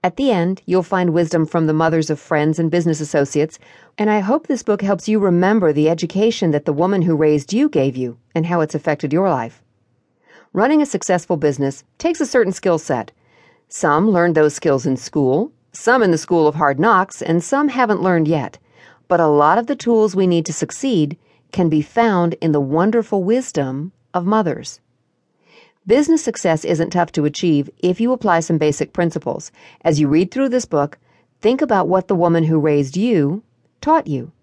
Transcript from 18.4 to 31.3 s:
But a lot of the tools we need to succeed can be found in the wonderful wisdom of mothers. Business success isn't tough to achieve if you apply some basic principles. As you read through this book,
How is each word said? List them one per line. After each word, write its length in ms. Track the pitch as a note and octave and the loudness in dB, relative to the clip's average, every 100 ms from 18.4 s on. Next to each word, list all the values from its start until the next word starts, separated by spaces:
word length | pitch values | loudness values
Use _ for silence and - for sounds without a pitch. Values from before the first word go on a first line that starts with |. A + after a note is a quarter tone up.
| B2 - _ _ - _ _ | -4 -12 _ _ -20 _ _
But 140 | F3 | 2
a 80 | D#3+ | 4
lot 300 | D3 D3 G3 | 4 4 2
of 100 | A#3 | 0
the 80 | C4+ | -4
tools 400 | A#3+ A3+ G#3+ F#3 | 0 2 2 2
we 100 | F#3 | 2
need 180 | E3+ E3 | 2 -2
to 60 | |
succeed 640 | D#3 G#3+ - C4+ G#3 D3 E3 _ _ _ | -6 -8 -6 -2 0 0 -4 _ _ _
can 160 | - E3+ | -2 0
be 140 | D#3 | 0
found 520 | D3 - A#3 F#3 E3+ E3 | 0 0 2 2 0 -2
in 100 | E3 | -2
the 100 | D3 | 0
wonderful 640 | C3+ D#3 G3 A3+ G#3+ G3+ | 0 0 2 0 -2 -4
wisdom 680 | F3+ A#3+ B3 D#3+ C3+ C3+ E3+ _ _ | 0 -2 -2 -4 -4 -6 -10 _ _
of 140 | F3+ F3+ | -4 0
mothers. 540 | G#3+ F3 C3+ - - _ _ _ _ _ _ _ _ _ _ F#3 | 0 0 -6 -10 -18 _ _ _ _ _ _ _ _ _ _ 0
Business 360 | B3 D4 D#4+ | 2 4 2
success 420 | - - F3+ D#3+ | 0 -4 -2 -2
isn't 260 | - D#3+ E3 | 0 -2 0
tough 220 | F3+ E3+ | -2 -2
to 140 | - D3 | -2 -2
achieve 440 | C#3+ F3+ D3 C3+ _ | -2 0 0 -2 _
if 220 | F3+ F3+ | -2 0
you 100 | A#3 | -2
apply 300 | B3+ A3 E3+ | 0 2 0
some 180 | D#3+ E3 | 0 0
basic 340 | D3+ C#3+ D3+ | 0 -2 -6
principles. 600 | - E3+ D#3 - - - _ - - | -2 -2 -2 -8 -8 -12 _ -20 -4
As 180 | E3 D3+ | 0 2
you 80 | D3 | 2
read 240 | D3+ F#3 | 2 0
through 160 | B3 C4+ | -2 -2
this 180 | B3 - | -2 -2
book, 320 | D3+ D3 - _ _ _ | -2 -2 -8 _ _ _